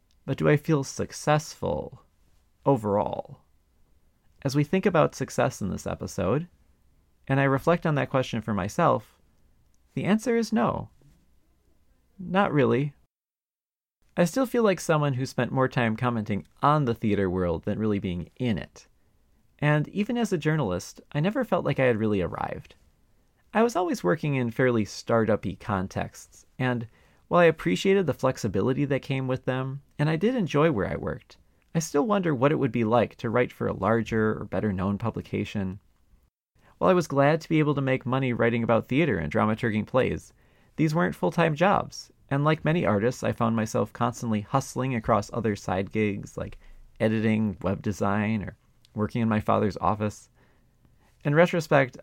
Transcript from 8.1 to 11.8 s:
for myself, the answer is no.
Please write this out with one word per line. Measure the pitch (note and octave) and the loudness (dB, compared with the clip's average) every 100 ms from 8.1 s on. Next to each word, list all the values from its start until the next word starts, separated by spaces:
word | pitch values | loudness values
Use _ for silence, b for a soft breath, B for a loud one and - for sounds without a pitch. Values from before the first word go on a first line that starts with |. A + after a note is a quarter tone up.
| C3+ - A#2 | -2 -2 -4
for | G#2+ | -4
myself, | G2+ G2 - D#3+ A#2+ - _ _ _ _ _ _ _ _ | -4 -2 0 2 2 -2 _ _ _ _ _ _ _ _
the | - | -4
answer | B2+ A3 B3+ A#3 | 0 0 0 -2
is | A3 | 0
no. | G#3+ - - - _ - _ _ _ _ _ _ _ | 0 0 -2 -8 _ -20 _ _ _ _ _ _ _